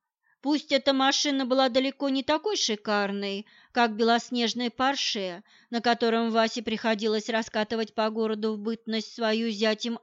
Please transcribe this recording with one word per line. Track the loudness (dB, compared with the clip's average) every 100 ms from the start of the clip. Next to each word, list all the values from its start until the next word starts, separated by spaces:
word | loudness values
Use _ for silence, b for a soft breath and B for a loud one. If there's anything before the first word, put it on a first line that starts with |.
| _ _ _ _
Пусть | 0 0 0
эта | 0 2
машина | 2 2 2 0 0 0
была | 2 2
далеко | 2 0 -2 -2
не | 0
такой | 0 0 0 -2
шикарной, | -2 -2 -2 0 0 -2 -4 -6 -10 b b
как | 0 0
белоснежный | 2 2 2 0 -2 -2 -2 -4
Порше, | 0 0 0 -2 -4 -6 -8 -16 b b
на | -2
котором | 2 2 2 2 2
Васе | 2 2 0
приходилось | -4 -2 0 0 0 -2 -2
раскатывать | -4 -2 -4 -2 -2 -4
по | -2 -2
городу | 0 -2 0 -2
в | -2
бытность | -4 -6 -4 -4 -4
свою | -2 0 2 0
зятем | 0 0 0 -2 -6